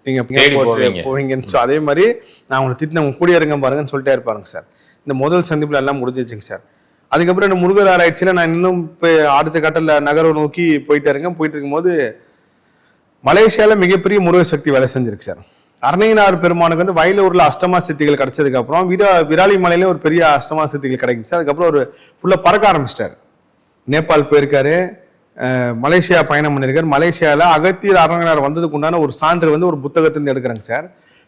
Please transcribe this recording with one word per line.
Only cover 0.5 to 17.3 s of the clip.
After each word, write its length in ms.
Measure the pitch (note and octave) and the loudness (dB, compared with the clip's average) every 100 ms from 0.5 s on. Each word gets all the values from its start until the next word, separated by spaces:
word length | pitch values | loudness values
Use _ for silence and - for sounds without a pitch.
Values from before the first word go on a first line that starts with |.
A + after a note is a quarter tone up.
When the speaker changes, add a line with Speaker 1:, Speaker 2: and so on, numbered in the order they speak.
| C#3 | 2
Speaker 1:
போட்டு 220 | B2+ A#2 | 0 0
Speaker 2:
போவீங்க. 160 | B2+ | 0
Speaker 1:
போவீங்கன்னு." 540 | F2+ G#2+ C3+ C3+ C3 B2 | -2 -6 -6 -4 -6 -4
So, 140 | B2+ | -2
அதே 180 | A#2+ D3 | 0 0
மாதிரி, 340 | D3+ D3 G#3+ A#3+ - _ - | 0 0 0 -2 -10 _ -6
"நான் 120 | C3 | -4
உங்களை 180 | C3+ B2 | -2 -4
திட்டின 200 | D#3 D#3+ | -6 -2
உங்க 260 | D3 C3 F3 | -4 0 2
கூடயே 100 | F3 | 2
இருங்க 340 | D#3 D3 C3+ | 2 0 -2
பாருங்கன்னு" 180 | C#3 D3 | -2 -4
சொல்லிட்டே 280 | C#3 C3+ C3 | -4 -2 -2
இருப்பாருங்க 240 | A#2 G#2+ | -2 -8
சார். 220 | F#2+ F2 - _ _ _ - | -10 -18 -18 _ _ _ -8
இந்த 140 | C3+ | -4
முதல் 200 | C#3 F3 E3+ | 0 0 -2
சந்திப்புல 260 | D#3 D3+ C#3+ | -4 -2 -2
எல்லாம் 320 | C3+ C#3 B2 | -2 -4 -6
முடிஞ்சிச்சுங்க 300 | B2+ A#2+ G#2+ | -6 -10 -12
சார். 240 | - G2 _ _ _ _ _ | -16 -18 _ _ _ _ _
அதுக்கப்புறம் 440 | C#3+ E3+ F#3 G3 | -2 0 0 0
இந்த 100 | F#3 | 0
முருகர் 260 | F3+ G3 G3 | 2 2 4
ஆராய்ச்சியில 460 | F3+ E3+ E3 F#3 | 4 2 0 0
நான் 200 | F#3 E3 | 0 0
இன்னும் 260 | E3 F#3 F3+ | 0 -2 -2
இப்ப 520 | D#3+ - E3+ D#3+ D3+ | -6 -4 2 2 4
அடுத்த 280 | C#3 D#3 D#3+ | 2 0 -2
கட்டத்துல 420 | D#3 D#3+ D#3+ D3+ | -2 0 0 0
நகர்வை 300 | C#3+ D3 D#3+ | 0 2 2
நோக்கி 460 | D3+ D3+ D#3+ E3+ D3 | 0 -2 -2 0 0
போயிட்டே 320 | C3 D3 D3 | 0 0 0
இருக்கேன். 260 | C#3+ E3+ E3 | -2 -4 -6
போயிட்டு 160 | D#3 | -6
இருக்கும்போது 680 | D3 C#3+ D3 F3+ E3+ A#2+ A2 _ _ _ _ _ _ _ _ _ _ C3+ | -6 -8 -4 -2 -2 -4 -8 _ _ _ _ _ _ _ _ _ _ 0
மலேசியால 500 | E3+ A3 - G#3+ G#3+ | 4 4 4 0 2
மிகப்பெரிய 460 | F3+ F#3+ F#3+ G3+ | 2 0 0 0
முருக 220 | F3 F3 | 2 2
சக்தி 280 | E3+ D3 D3 | 2 -2 -2
வேலை 160 | C3+ C3 | 0 0
செஞ்சிருக்கு 240 | C3 A#2+ G2+ | -2 -6 -8
சார். 200 | - F#2 - _ _ _ | -12 -14 -18 _ _ _
அருணையனார் 580 | B2 F3 A3 A3 G3+ F3+ | -2 0 2 4 4 2
பெருமானுக்கு 540 | E3+ F3 E3+ E3 F#3 | 0 2 0 0 0
வந்து 80 | E3+ | 0
வயலூர்ல 360 | E3+ G3+ F#3+ | 2 2 2